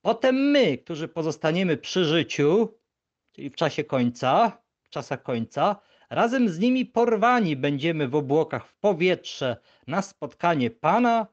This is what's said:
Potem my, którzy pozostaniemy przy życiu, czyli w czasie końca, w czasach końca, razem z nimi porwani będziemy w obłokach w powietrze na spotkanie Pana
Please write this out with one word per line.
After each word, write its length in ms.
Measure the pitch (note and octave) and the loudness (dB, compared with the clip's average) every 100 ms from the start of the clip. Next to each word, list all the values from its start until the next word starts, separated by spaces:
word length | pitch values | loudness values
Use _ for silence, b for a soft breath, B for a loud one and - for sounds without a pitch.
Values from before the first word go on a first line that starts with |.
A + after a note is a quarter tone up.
Potem 340 | F#3+ A3+ C4 C4 | -2 0 0 2
my, 420 | C#4 C#4+ G#3 B2+ | 2 4 2 0
którzy 300 | - E3+ D#3 | -6 -8 -8
pozostaniemy 680 | - D#3+ D3 D#3+ E3+ F#3+ D3 | -4 -4 -2 -2 0 0 -2
przy 280 | - F#3 D#3+ | -2 -2 2
życiu, 720 | E3 C#3 - C#3+ G3 A3 _ _ _ _ _ _ | 0 0 0 2 2 0 _ _ _ _ _ _
czyli 180 | - C#3 | -14 -14
w 60 | - | -2
czasie 280 | D#3+ - | -2 -2
końca, 760 | D3 C3+ B2 A#2+ B2+ D#3+ A3+ - _ _ | -4 -2 -2 -2 0 2 0 -2 _ _
w 80 | _ | _
czasach 340 | D3+ B2+ C3+ | -12 -8 -8
końca, 520 | - A#2+ A2+ - F3 G3+ b b b | -6 -6 -6 -2 -2 -2 b b b
razem 400 | B2+ A3+ C4 A#3 | -2 0 2 0
z 100 | E3 | 0
nimi 260 | A#3+ B3+ B3 | 0 0 -2
porwani 720 | - A#3+ A3 A#3 B3 F#3+ C#3 | 0 0 2 2 2 0 0
będziemy 520 | C#3+ C#3+ D#3+ D#3+ C3+ | -2 -2 -2 -2 0
w 80 | D3 | -2
obłokach 520 | C3+ D3 D#3 B2 - | 0 0 0 -6 -10
w 80 | _ | _
powietrze 840 | G#3 E3+ F3+ E3 - - D#3+ A#2 b b - | -2 2 0 0 -6 -6 -6 -6 b b -6
na 140 | F3 | -6
spotkanie 680 | G3 _ C#3+ - F3 D#3 A#2+ | -6 _ -14 -2 0 2 0
Pana 580 | - D#3 G#3+ B3 A#3 G#3+ | 0 0 2 2 0 -2